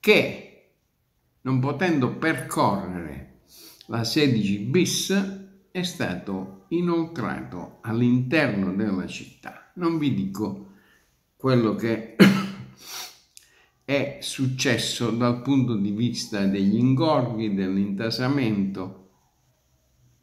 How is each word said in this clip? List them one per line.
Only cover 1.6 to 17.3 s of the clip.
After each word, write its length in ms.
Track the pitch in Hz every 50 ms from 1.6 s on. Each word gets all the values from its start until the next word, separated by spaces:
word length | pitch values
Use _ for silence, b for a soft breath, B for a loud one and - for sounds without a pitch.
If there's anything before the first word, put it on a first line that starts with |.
potendo 560 | 123 139 143 131 190 180 165 143 123 113 -
percorrere 1300 | - - 160 156 131 - - - 160 143 113 98 98 95 90 92 90 85 76 71 69 69 - - _ B B B B B B B B B
la 160 | - 107 117 113
sedici 560 | - - 156 151 139 123 110 101 95 98 104
bis 540 | - 120 139 185 190 - - - - - 190 196 196 - - - - - - _ _ _
è 120 | _ 180 180
stato 800 | 175 - - 120 90 90 90 - 101 98 95 95 95 - - - _
inoltrato 1080 | 165 170 175 175 170 170 165 165 - - 113 90 73 - - - 87 90 82 - - _ -
all'interno 920 | 113 113 117 123 123 123 127 127 127 143 160 147 123 104 98 95 90 92
della 320 | 98 110 107 95 92 87
città. 640 | 82 - - - - - _ - - - - - _ _
Non 240 | - 180 165 165 160
vi 160 | 147 139 107
dico 580 | 98 95 - 98 - 107 98 98 - B B B B B B B B B B B B _ _ _
quello 400 | _ - 131 127 123 117 107 98
che 400 | - 107 117 113 107 - - - -
<coughs> 1700 | - 196 - - - - - - - - - _ - - - - - - - _ _ _ _ - _ _ _ _ _ _ _ _ _
è 340 | - 135 139 - - - -
successo 920 | - - - - 135 127 127 - - 143 120 110 - - - - 123 117 107
dal 300 | 117 123 120 123 123 -
punto 340 | 135 139 135 127 - 117
di 160 | 101 98 104 101
vista 520 | 104 117 120 - - - - 113 104 98
degli 300 | 98 95 101 98 98 104
ingorghi, 760 | 113 123 131 135 135 165 160 151 139 127 123